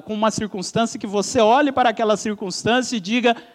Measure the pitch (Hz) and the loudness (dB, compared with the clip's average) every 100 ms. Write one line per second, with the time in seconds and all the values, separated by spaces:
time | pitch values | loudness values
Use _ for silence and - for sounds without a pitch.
0 | - 214 214 - 214 202 175 - 226 226 | -6 0 0 0 -6 -8 -4 -2 -2 -4
1 | 208 202 196 262 214 254 294 262 247 220 | -4 -2 0 4 4 6 4 2 0 2
2 | 220 208 220 208 196 - 214 247 240 233 | 0 0 -2 -6 -8 -4 0 0 0 -4
3 | 180 240 240 233 - | -2 0 2 0 -4